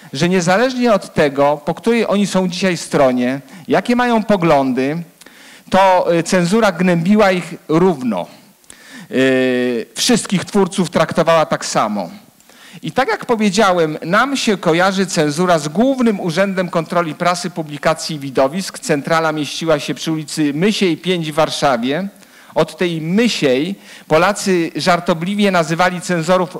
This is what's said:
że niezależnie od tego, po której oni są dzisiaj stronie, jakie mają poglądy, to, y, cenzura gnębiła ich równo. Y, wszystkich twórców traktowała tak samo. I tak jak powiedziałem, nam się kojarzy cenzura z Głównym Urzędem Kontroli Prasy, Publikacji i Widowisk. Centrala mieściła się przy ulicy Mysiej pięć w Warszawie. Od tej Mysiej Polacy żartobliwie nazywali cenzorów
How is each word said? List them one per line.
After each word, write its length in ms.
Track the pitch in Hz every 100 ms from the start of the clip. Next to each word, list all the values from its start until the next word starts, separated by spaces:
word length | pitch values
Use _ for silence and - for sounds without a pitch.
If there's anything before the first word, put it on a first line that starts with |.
| -
że 160 | 135 175
niezależnie 640 | 185 170 190 254 254 240
od 220 | 196 -
tego, 460 | - 165 135 143 147
po 100 | -
której 320 | 165 - 233 202
oni 200 | 202 196
są 220 | 185 185
dzisiaj 280 | 180 190 170
stronie, 640 | - 156 131 123 123 139 - - -
jakie 280 | 151 196 240
mają 260 | 247 226
poglądy, 800 | 202 202 170 143 135 123 131 165 165 - - - - - -
to, 440 | 185 190 180 -
y, 80 | 170
cenzura 500 | 160 185 170 220 214
gnębiła 600 | 170 185 170 165 214 196
ich 220 | 185 165 165 -
równo. 580 | 156 190 151 123 92 82 - - _ - - - 262 185
Y, 760 | 123 131 131 127 127 123 117 -
wszystkich 500 | - - 233 - 180
twórców 460 | - 202 190 - 165
traktowała 560 | 185 165 - 160 165 151
tak 180 | 151
samo. 460 | - 160 113 104 87 - - _ _ - - 175
I 100 | -
tak 160 | - 285
jak 180 | 427 -
powiedziałem, 720 | 226 214 185 202 180 156 151
nam 320 | 160 202 262 269
się 200 | - 190
kojarzy 500 | 175 165 185 190 185
cenzura 520 | 175 151 147 180 165
z 100 | 151
Głównym 520 | 160 262 262 233 202
Urzędem 480 | 180 160 196 190 180
Kontroli 460 | 170 160 175 165
Prasy, 360 | 143 175 180 180
Publikacji 680 | 175 151 147 165 160 - 156
i 20 |
Widowisk. 600 | 139 131 135 180 185 -
Centrala 540 | - 147 139 165 160
mieściła 460 | 156 143 - 165 147
się 160 | 151
przy 180 | 139 -
ulicy 420 | 160 151 - 147
Mysiej 420 | 143 208 208 190 156
pięć 360 | 175 180 156
w 20 |
Warszawie. 760 | 151 156 - 143 120 123 151 196 - - - -
Od 240 | - 165 -
tej 220 | 180 165
Mysiej 760 | 156 196 233 - 143 127 165 196 - - -
Polacy 600 | 156 185 202 196 180 160 156
żartobliwie 720 | 143 175 165 170 175 208 202
nazywali 500 | 180 156 165 180 180
cenzorów 580 | - 175 160 185 175